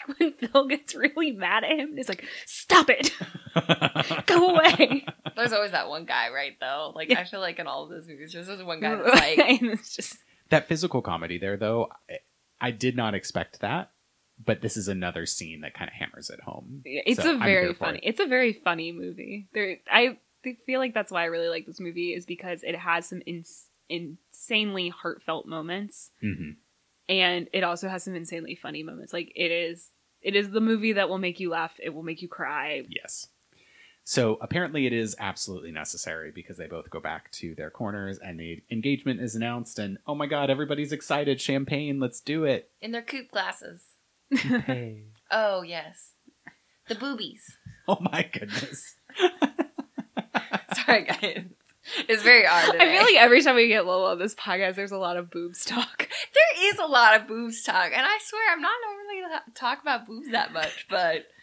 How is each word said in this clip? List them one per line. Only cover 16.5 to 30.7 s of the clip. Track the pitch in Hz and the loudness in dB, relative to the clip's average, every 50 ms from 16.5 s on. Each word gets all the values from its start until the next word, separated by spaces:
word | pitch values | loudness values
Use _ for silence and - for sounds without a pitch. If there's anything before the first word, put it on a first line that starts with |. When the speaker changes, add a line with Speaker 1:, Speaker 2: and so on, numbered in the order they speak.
| - - - - 131 139 127 | -14 -14 -14 -16 -16 -16 -14
Speaker 1:
Yeah, | 135 135 143 - | -10 -8 -4 0
it's | - 254 285 | 0 2 2
Speaker 2:
So | 285 330 | 2 2
Speaker 1:
a | 311 | 2
Speaker 2:
I'm | 247 | 2
Speaker 1:
very | 214 202 190 185 180 | 4 4 4 4 4
Speaker 2:
here | 175 175 | 2 -2
for | - - | -2 -4
Speaker 1:
funny, | - - - | -4 -4 -4
Speaker 2:
it. | - 202 | -4 -4
Speaker 1:
it's | 220 - | -2 -2
a | 392 | 0
very | 285 254 254 254 233 | 2 2 2 2 2
funny | 208 - - 180 170 165 165 170 | 0 -2 -2 -2 -2 -2 -4 -8
movie. | 170 170 180 180 175 196 - - 196 208 196 _ - | -10 -10 -10 -10 -10 -12 -12 -12 -12 -14 -12 _ -4
There, | 214 202 190 175 - - - | -4 -4 -4 -6 -8 -4 2
I | - 220 240 262 220 - _ _ _ _ | 2 4 4 2 0 -4 _ _ _ _
th-, | - 254 240 - _ | -10 -10 -10 -10 _
feel | - 254 262 | -4 -2 -2
like | 262 247 226 | -2 -2 -2
that's | 220 202 - | -4 -4 -4
why | 196 175 | -2 -2
I | 170 | -2
really | 165 165 170 170 170 | -2 -2 -2 -4 -4
like | 165 165 160 | -4 -6 -8
this | 165 170 - | -12 -14 -12
movie, | 180 170 170 175 175 175 | -10 -8 -6 -6 -4 -4
is | 170 175 175 | -6 -8 -8
because | - 175 170 190 185 175 160 - | -12 -12 -12 -10 -10 -10 -8 -8
it | - 170 | -8 -8
has | 170 175 175 170 170 170 | -6 -2 -2 -2 -2 -2
some | - 190 185 - | -6 -8 -10 -12
ins-, | - 175 170 170 - - - - - _ _ _ - | -10 -12 -12 -10 -10 -10 -10 -12 -14 _ _ _ -10
insanely | 165 170 170 143 160 - _ _ - - - - 233 214 214 208 196 185 180 175 | -10 -10 -10 -10 -14 -16 _ _ -12 -10 -6 -2 -2 -2 -2 -2 -4 -4 -6 -6
heartfelt | 175 - - 170 - - - - 160 151 - | -8 -8 -8 -8 -8 -8 -6 -6 -6 -6 -6
moments. | - 160 160 156 165 180 196 208 202 - - - - _ - 107 | -10 -10 -10 -8 -8 -8 -8 -8 -8 -10 -12 -12 -14 _ -8 -6
Speaker 2:
Mm-hmm. | 104 95 - 85 76 76 - _ _ _ _ _ _ _ _ _ - | -6 -6 -6 -8 -12 -14 -18 _ _ _ _ _ _ _ _ _ -2
Speaker 1:
And | 190 190 180 175 180 175 170 - | 0 2 2 0 0 -2 -6 -4
it | - 190 | -4 -2
also | 185 175 175 175 190 190 | -2 -2 -2 -4 -6 -8
has | 190 180 | -8 -8
some | - 190 185 | -8 -8 -8
insanely | 170 170 170 170 170 160 - 170 | -10 -10 -10 -10 -10 -10 -12 -14
funny | - - - 147 151 | -14 -12 -12 -12 -12
moments. | 156 160 151 165 - - | -12 -12 -14 -16 -14 -10
Like, | - 175 170 - - | -8 -8 -8 -8 -6
it | - 175 165 | -4 -2 -2
is, | 170 170 175 165 170 175 - - _ _ _ _ _ _ | 0 -2 -4 -4 -6 -10 -16 -20 _ _ _ _ _ _
it | - 202 196 | -4 0 0
is | 202 208 196 | 0 0 0
the | 196 226 | 0 2
movie | 226 226 | 2 2